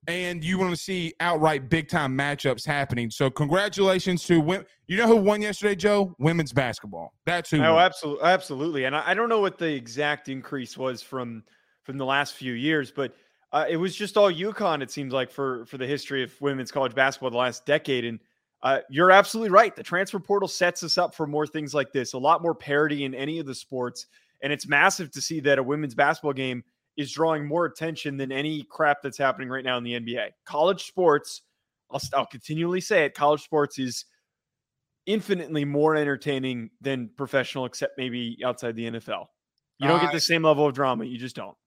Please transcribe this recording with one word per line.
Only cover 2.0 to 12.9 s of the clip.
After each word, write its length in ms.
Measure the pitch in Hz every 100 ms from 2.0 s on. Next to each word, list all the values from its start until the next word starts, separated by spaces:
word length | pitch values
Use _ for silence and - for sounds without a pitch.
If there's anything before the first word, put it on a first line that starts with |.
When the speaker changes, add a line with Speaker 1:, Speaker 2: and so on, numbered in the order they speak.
| 143 131
Speaker 1:
matchups 480 | 143 143 143 117 -
happening. 420 | 143 139 120 117
So 220 | - 139
congratulations 960 | 127 147 175 202 180 190 185 185 175 -
to 140 | 170
wom-, 260 | 151 190 - _ _
you 80 | 185
know 100 | 226
who 80 |
won 260 | 233 196 208
yesterday, 360 | 208 196 208 202
Joe? 400 | 202 208 196 175
Women's 340 | 143 170 147
basketball. 640 | 120 127 110 107 87 82 _
That's 280 | - 175 165
who 100 | 156
Speaker 2:
Oh, 120 | 156
Speaker 1:
won. 140 | 165 180
Speaker 2:
absol-, 320 | - 151 143
absolutely. 640 | 160 185 185 135 156 147
And 140 | 131 147
I, 140 | 151
I 40 |
don't 140 | 190 233
know 100 | 226
what 200 | 196 -
the 140 | 170
exact 560 | 143 117 117 147 147 -
increase 480 | 135 - 143 123 -
was 260 | 131 120
from, 420 | - 131 120 113 107 _ _ _
from 140 | - 139
the 60 |
last 300 | 131 139 143
few 180 | - 127
years, 380 | 120 139 156 131